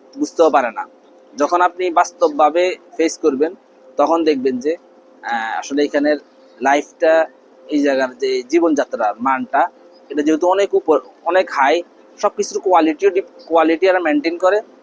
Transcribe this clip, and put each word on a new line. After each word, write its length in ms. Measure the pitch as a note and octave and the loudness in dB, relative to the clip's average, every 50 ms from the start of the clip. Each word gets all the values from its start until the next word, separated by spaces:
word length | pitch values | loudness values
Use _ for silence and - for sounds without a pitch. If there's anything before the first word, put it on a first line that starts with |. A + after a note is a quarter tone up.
| _ - - C#3 | _ -14 -10 -8
বুঝতেও 320 | D3 - - - E3 D#3 | -8 -4 0 2 2 4
পারে 200 | C#3 D3 B2+ A#2 | 4 2 0 -2
না। 160 | G#2+ G2 F2+ - - _ _ _ _ - _ _ - | -4 -8 -12 -12 -14 _ _ _ _ -20 _ _ -6
যখন 240 | A#2 C#3+ C#3 F3 F3 | -4 -2 0 0 2
আপনি 300 | F3 F3+ F3 F3 F#3 F3+ | 0 0 0 -2 -6 -2
বাস্তবভাবে 840 | E3 E3+ F3 E3+ - - F3 D#3+ D3+ C#3+ D#3 D3+ D3+ F3 F3+ F3+ F3+ - - - - | 2 0 0 0 0 0 0 0 2 2 2 2 2 2 0 -2 -2 -6 -12 -10 -4
ফেস 220 | - D#3+ D#3+ - - | -2 -2 -2 -2 -2
করবেন, 360 | - D#3 C#3 C3 D3 E3 F#4+ - _ _ _ _ _ - - | -2 -2 0 0 -2 -4 -4 -8 _ _ _ _ _ -8 -4
তখন 280 | - C#3+ C#3+ E3 E3 E3 | -2 0 0 0 0 0
দেখবেন 340 | D#3 D3+ C3 B2+ C3 B2+ B2 | 0 0 0 0 -2 -4 -4
যে, 180 | B2 D3+ E3 F3 _ _ _ _ _ _ _ _ - | -4 -4 -6 -6 _ _ _ _ _ _ _ _ -10
আহ, 360 | G#2+ A#2+ A#2 A2+ A2 G#2+ - | -8 -6 -6 -6 -6 -8 -8
আসলে 260 | - - C#3 C#3+ D3 | -8 -6 -4 -2 -2
এখানের 320 | C#3+ - D3 C#3+ D3 D3+ C#3+ - _ _ _ - - - - | -2 -2 -2 0 0 -2 -2 -6 _ _ _ -20 -20 -12 -4
লাইফটা, 680 | A#2 C3+ C#3 D3 D3 - - - E3+ D#3+ D#3+ D#3+ D#3+ - - _ _ _ _ - - - | -2 0 0 0 -2 -6 -6 -2 0 2 2 2 2 -2 -6 _ _ _ _ -20 -10 -4
এই 140 | D3+ D3 C#3+ | -2 0 0
জায়গার 360 | C#3+ C3+ C3 C3 B2+ B2+ B2 | 0 0 0 -2 -4 -4 -6
যে 240 | C3+ C3 C3 B2+ B2 | -4 -4 -4 -4 -4
জীবনযাত্রার 720 | B2 D3 E3+ - E3 D3+ C#3 C3 - - A#2 A2 G#2 G2+ A2 | -2 0 2 2 2 2 0 -2 -2 -4 -4 -2 -2 -2 -2
মানটা, 480 | A#2+ C3 C3+ C3 B2+ A#2+ - C#3 E3 F3 - - - - - - - - | -2 -2 -2 -2 -4 -2 -2 0 0 -2 -4 -10 -20 -20 -20 -20 -18 -10
এটা 140 | C#3+ D3 D3 | -6 -2 0
যেহেতু 240 | D3+ D#3 D3+ E3+ F3 | 0 0 2 2 2
অনেক 260 | F#3 G3 G3+ F#3 - | 2 2 0 0 0
উপর, 260 | G3 F#3+ - D#3 C3+ - - - _ - | 0 2 2 0 0 0 -4 -18 _ -6
অনেক 260 | E3 E3+ F#3 F#3+ F3+ | -2 0 0 0 0
হাই, 320 | - C#3+ C3+ C3+ D#3 F3 - _ _ _ - - - - | 0 0 2 2 2 0 -2 _ _ _ -20 -20 -8 -4
সব 120 | - G3+ - | -4 -4 -4
কিছুর 240 | - G3+ - G3+ G#3 | -4 -8 -6 -6 -6
কোয়ালিটিও 500 | - F#3+ F#3 E3+ D#3+ D#3+ D#3 D3+ F#3+ G3+ | 0 2 2 4 4 2 0 0 0 0
ডিপ-, 360 | F3 F#3+ F#3+ - - - - | 0 0 -4 -6 -10 -20 -6
কোয়ালিটি 400 | - D#3+ E3 D#3+ D#3+ E3 D#3 F3 | -2 0 2 2 2 2 2 2
এরা 120 | F#3+ F3+ F#3 | 2 2 2
মেনটেন 400 | F3 D#3+ D3 D3 C#3 E3 E3+ E3+ | 0 0 0 0 -2 -2 -4 0
করে 220 | F#3 F#3 G3 G#3 A3 - - - | 0 2 2 0 -2 -6 -14 -20